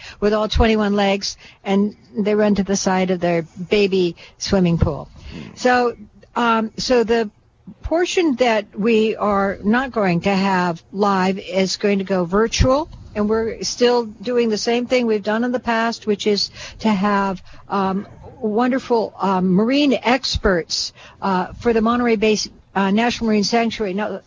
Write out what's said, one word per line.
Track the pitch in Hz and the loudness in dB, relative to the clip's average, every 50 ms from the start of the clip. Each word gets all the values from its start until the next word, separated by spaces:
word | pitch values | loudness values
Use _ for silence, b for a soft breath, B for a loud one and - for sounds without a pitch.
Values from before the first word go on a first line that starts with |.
| B B B B | B B B B
with | 202 208 214 | 0 0 2
all | 214 214 | 0 0
twenty-one | 208 - - 233 220 220 214 214 202 202 | 0 2 2 4 4 4 2 2 2 2
legs, | 202 202 196 196 202 202 - - B B B B B | 2 2 2 0 0 -2 -6 -10 B B B B B
and | B 208 196 196 208 208 - - - - - | B 0 0 2 2 0 -2 -8 -18 -10 -6
they | 233 196 208 214 | -2 0 0 2
run | 208 214 208 202 | 2 4 2 2
to | 196 190 | 2 0
the | 190 196 | 0 0
side | 196 - 196 190 185 185 185 | 0 0 0 0 2 2 0
of | 185 175 | 0 0
their | 175 175 170 170 | 0 0 0 0
baby | 160 - - - 180 - 214 208 202 190 190 190 180 175 170 B B B B | -2 -6 -10 -10 -4 0 2 2 2 2 2 2 0 0 -2 B B B B
swimming | B - - 196 196 180 170 170 | B -4 0 2 2 4 4 4
pool. | 160 - 170 143 139 143 - - B B B B B B B B | 4 2 2 0 -4 -10 -14 -18 B B B B B B B B
So, | - - 254 247 247 247 240 226 - 208 - _ - - - - | -2 0 2 2 2 2 0 -2 -6 -14 -20 _ -20 -18 -8 -4
um, | 226 240 233 226 226 220 220 - | -2 0 0 0 0 -2 -4 -6
so | - - - 254 240 226 | -6 -2 0 0 0 2
the | 202 233 233 226 208 - _ _ _ _ _ - - - _ | 2 0 -2 -2 -4 -8 _ _ _ _ _ -20 -20 -18 _
portion | - - 311 339 359 349 - 381 349 320 247 | -6 -2 0 0 0 0 0 0 2 2 2
that | - 254 240 220 214 208 - - 220 | 2 2 2 2 0 -2 -4 -6 -2
we | 190 233 226 220 220 220 - | 0 2 4 4 2 2 0
are | - 196 208 202 196 196 196 - - | -2 -2 0 0 0 0 0 -2 -2
not | 185 202 220 247 269 254 | 0 0 2 0 0 -2
going | - 226 202 185 170 170 | -2 0 0 2 0 0
to | - 196 202 | 0 0 0
have | 190 196 196 190 180 180 180 165 170 - - - | 2 2 2 2 2 0 0 -2 -6 -10 -8 -4
live | 190 208 202 196 190 185 190 190 | 0 0 2 2 2 2 0 -2
is | 190 - - 180 190 190 185 - | -2 -6 -4 0 0 0 0 -2
going | - - 202 202 | -2 0 0 0
to | 196 190 | 0 0
go | 185 196 185 180 | -2 -2 -2 0
virtual. | 165 180 208 226 226 - - - 254 262 285 330 - - - - - - | 0 2 2 2 2 2 2 2 4 2 0 -2 -4 -10 -18 -18 -10 -4
And | 214 208 208 | -2 -2 0
we're | 220 226 226 226 190 - 196 | 0 0 -2 -4 -6 -8 -8
still | - - - 240 240 247 240 233 | -6 -2 2 2 4 4 2 0
doing | 214 208 208 196 240 247 240 240 | -4 -8 -10 -6 -2 0 0 2
the | 226 214 | 0 0
same | 202 - 240 233 247 247 | -2 -2 -2 -2 -2 -2
thing | 233 262 254 240 | 0 0 0 2
we've | 226 220 214 | 0 0 -2
done | 190 214 208 226 240 | -2 -2 -2 -2 -2
in | 247 | -2
the | 247 247 | -2 -4
past, | - 240 233 226 226 233 226 - - | -2 -2 -2 0 0 -2 -4 -4 -2
which | 214 208 202 - | -2 -2 0 0
is | 214 208 196 - - B B B B B B | 0 0 0 -2 -6 B B B B B B
to | - | 0
have, | 220 214 185 190 208 202 196 196 196 190 185 - B B B B | 0 2 2 2 0 0 0 0 -2 -4 -6 -10 B B B B
um, | B - 202 190 190 190 196 208 - - - - - - | B -2 -2 0 0 -2 -4 -6 -10 -16 -20 -20 -20 -10
wonderful, | - 247 214 208 220 247 254 262 254 - - 247 226 208 - - - | -6 -4 -2 0 0 2 2 0 -2 -2 0 0 0 0 -2 -6 -4
um, | 185 196 190 185 185 190 | -2 0 0 2 2 2
marine | 180 190 220 233 269 285 294 285 240 - | 4 2 2 2 2 2 2 2 2 2
experts, | - 220 247 262 - - - - - 214 185 165 156 - - - - - - B B B B B | 2 2 0 0 0 -4 -4 0 0 0 0 0 -2 -4 -6 -6 -6 -8 -10 B B B B B
uh, | - 196 190 180 185 - | -4 -2 -2 -2 -2 -4
for | - - - 240 226 | -8 -6 -2 0 0
the | 226 | 2
Monterey | 220 226 240 240 247 240 226 | 2 0 0 0 0 0 0
Bay, | 202 214 220 214 196 - - - - - _ - | 2 2 2 2 0 -2 -6 -12 -18 -14 _ -2
uh, | 190 196 196 | -2 0 2
National | 196 220 233 240 233 - 233 | 2 2 2 0 0 -2 0
Marine | 220 214 208 202 | 0 2 2 2
Sanctuary. | - 233 233 233 226 - - 220 190 180 | 2 0 0 0 0 -2 -4 -4 -4 -4
Now, | 202 214 214 202 185 - | -4 -4 -6 -6 -10 -12